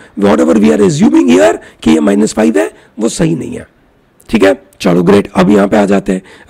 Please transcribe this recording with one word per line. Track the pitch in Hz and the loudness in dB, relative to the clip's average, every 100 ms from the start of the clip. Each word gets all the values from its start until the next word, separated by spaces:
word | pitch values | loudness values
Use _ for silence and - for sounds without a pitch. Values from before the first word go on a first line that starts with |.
| - - | -14 -4
whatever | 196 220 240 220 | 0 0 0 2
we | - 214 | 2 2
are | 190 | 0
assuming | 147 220 320 262 269 | 2 2 2 2 2
here | 311 427 - _ | 2 -2 -10 _
कि | - | 0
ये | 214 | 0
माइनस | - 208 214 | 0 0 -2
फ़ाइव | - 233 - | -2 -2 0
है, | 427 - _ - | -4 -8 _ -8
वो | 233 | -6
सही | - 165 160 | -2 -4 -4
नहीं | 120 - | -8 -12
है। | - _ _ _ _ _ - | -16 _ _ _ _ _ -6
ठीक | 220 | 0
है, | 285 269 _ - | 0 -2 _ -8
चलो, | 190 175 | -2 0
ग्रेट। | 170 202 - 196 | 2 0 0 -2
अब | 185 | 2
यहाँ | 208 196 | 2 2
पे | 220 | 0
आ | 202 | 0
जाते | 196 196 | -2 -2
हैं, | 190 - - | -6 -8 -18